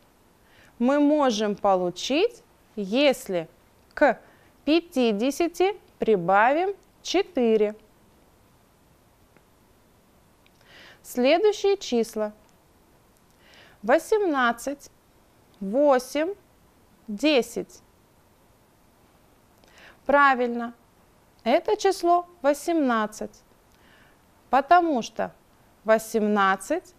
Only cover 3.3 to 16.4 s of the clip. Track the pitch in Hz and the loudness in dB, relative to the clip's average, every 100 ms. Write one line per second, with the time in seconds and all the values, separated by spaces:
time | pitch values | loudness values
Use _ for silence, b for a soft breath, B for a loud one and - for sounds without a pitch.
3.3 | 175 160 _ _ _ _ - 285 208 b | -6 -8 _ _ _ _ 0 0 0 b
4.3 | b b b - 330 339 262 233 202 254 | b b b -2 -2 -2 -2 0 0 -2
5.3 | 277 339 - 370 427 _ - 220 202 170 | -2 -4 -2 -2 -2 _ -6 0 0 2
6.3 | 196 233 294 381 392 _ _ - 339 392 | 2 4 2 -2 -6 _ _ -4 -4 -2
7.3 | - 233 220 208 214 _ _ _ _ _ | -2 0 2 0 -6 _ _ _ _ _
8.3 | _ _ _ _ _ _ _ _ _ _ | _ _ _ _ _ _ _ _ _ _
9.3 | _ _ _ _ _ _ _ _ _ _ | _ _ _ _ _ _ _ _ _ _
10.3 | _ _ _ B B B B - - 254 | _ _ _ B B B B -12 -2 2
11.3 | 339 427 392 392 392 - 233 220 220 208 | 2 2 0 0 -2 -2 -4 -4 -6 -10
12.3 | 208 _ _ _ _ _ _ _ _ _ | -10 _ _ _ _ _ _ _ _ _
13.3 | _ b b b b 202 311 - 427 392 | _ b b b b 0 0 2 0 0
14.3 | 277 240 240 - 285 - _ _ _ _ | 0 0 -2 -8 -12 -16 _ _ _ _
15.3 | _ _ - 196 247 294 254 247 294 330 | _ _ -14 -6 0 2 2 0 -6 -6
16.3 | 403 | -8